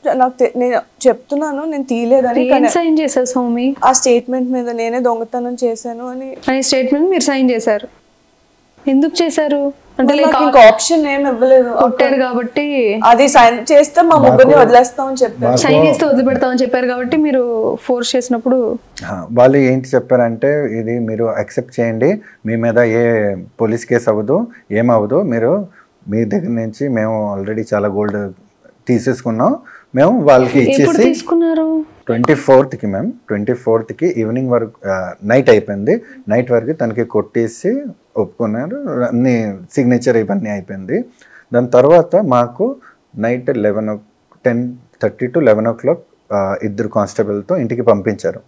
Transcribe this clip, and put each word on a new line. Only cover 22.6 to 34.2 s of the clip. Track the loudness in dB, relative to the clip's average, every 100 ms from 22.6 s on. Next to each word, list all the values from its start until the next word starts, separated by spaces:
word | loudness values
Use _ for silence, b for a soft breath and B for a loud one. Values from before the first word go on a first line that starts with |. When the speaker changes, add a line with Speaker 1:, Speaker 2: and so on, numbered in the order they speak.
| 0 2
Speaker 3:
ఏ | 2 2 2 0 -2 -4 -12 -4
police | -2 -2
case | -2 -2 0
అవ్వదు, | -2 0 -2 -4 B _
ఏం | -2 2
అవ్వదు. | 0 0 -2
మీరు, | 0 -2 0 -2 -6 b b _ -6
మీ | -4
దగ్గర | -2 -4 -4
నుంచి | -6 -6 -6 -4
మేము | -2 -2 -4 -4 -6
already | -6 -8 -4
చాలా | -2 -2
gold | -2 -4 -4 -8 -12 _ _ _ _ -2
తీసేసుకున్నాం, | -2 0 -4 -4 0 0 -2 b b b
మేము | 2 2 4
వాళ్ళకి | 4 4 4 2
Speaker 2:
ఎప్పుడు | 2 2
Speaker 3:
ఇచ్చేసి," | 2 4
Speaker 2:
తీసుకున్నారు? | 2 0 -2 0 0 0 -2 -4 -6 -14
Speaker 3:
ట్వంటీ | -4 -2 0
ఫోర్త్కి | 0 6 4 4 -4 -6
మ్యామ్, | -4 -6
ట్వంటీ | -8 -8 -4 -2
ఫోర్త్కి | -4 0 -2 -2 -4 -4
ఈవినింగ్ | -2